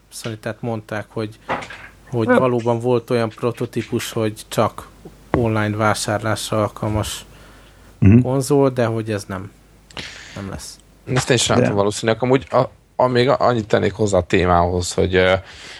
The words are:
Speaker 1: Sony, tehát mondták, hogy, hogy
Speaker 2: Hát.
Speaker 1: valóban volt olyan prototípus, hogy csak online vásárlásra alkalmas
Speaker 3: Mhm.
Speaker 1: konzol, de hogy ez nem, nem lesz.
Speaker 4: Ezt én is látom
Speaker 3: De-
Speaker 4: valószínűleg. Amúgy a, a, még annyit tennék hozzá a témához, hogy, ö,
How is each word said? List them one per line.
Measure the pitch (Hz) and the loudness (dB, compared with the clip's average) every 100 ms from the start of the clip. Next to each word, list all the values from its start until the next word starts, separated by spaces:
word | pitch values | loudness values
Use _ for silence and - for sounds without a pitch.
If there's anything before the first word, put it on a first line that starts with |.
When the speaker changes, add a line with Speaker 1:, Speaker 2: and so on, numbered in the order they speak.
| _ | _
Speaker 1:
Sony, | - 117 110 | -12 -10 -8
tehát | 117 107 | -10 -8
mondták, | 120 113 - 107 - | -6 -6 -6 -8 -8
hogy, | - 110 110 - - - - - - - | -8 -8 -10 -8 -8 -8 -16 -20 -20 -6
hogy | 120 113 | -2 4
Speaker 2:
Hát. | 247 | 4
Speaker 1:
valóban | 131 123 113 117 | 4 2 0 0
volt | 120 123 - | 0 0 0
olyan | 120 113 | -2 -2
prototípus, | - 123 120 123 - - 117 - | -2 -4 -4 -6 -6 -4 -6 -4
hogy | - 110 104 - | -4 -4 -4 -6
csak | - 107 - - - - - - 139 | 0 0 -2 -18 -20 -20 -20 -4 0
online | 117 110 107 104 | 2 0 -2 2
vásárlásra | 107 98 - 104 110 104 - 110 | 2 2 -2 -2 -2 -4 -2 -2
alkalmas | 104 - 110 107 98 - - - - - - - - - | -2 -2 -4 -2 -4 -8 -14 -20 -20 -20 -20 -20 -20 0
Speaker 3:
Mhm. | 95 113 | 4 6
Speaker 1:
konzol, | 127 135 127 143 139 | 4 -2 0 2 2
de | 127 113 | 2 -2
hogy | 113 110 | -2 -4
ez | 104 - | -6 -6
nem, | 95 104 - _ _ _ - - - - - | -10 -10 -18 _ _ _ -14 -14 -16 -16 -12
nem | 98 | -12
lesz. | - - - _ _ - | -12 -14 -20 _ _ -4
Speaker 4:
Ezt | 127 - | -2 2
én | 120 | 2
is | - | 4
látom | 120 | 2
Speaker 3:
De- | 123 | 2
Speaker 4:
valószínűleg. | 104 101 107 113 113 | 2 0 0 -2 0
Amúgy | 127 131 - | 2 0 2
a, | 123 127 - _ - | 0 0 -4 _ 0
a, | 127 | 2
még | 123 123 | 4 2
annyit | 131 110 123 104 | 4 2 0 0
tennék | 107 98 | 0 0
hozzá | 92 107 95 | 0 2 2
a | |
témához, | 87 98 90 87 87 90 87 | 2 2 4 4 4 0 -2
hogy, | - 90 92 | -2 2 4
ö, | 92 95 - - - - | 4 2 -2 -18 -20 -20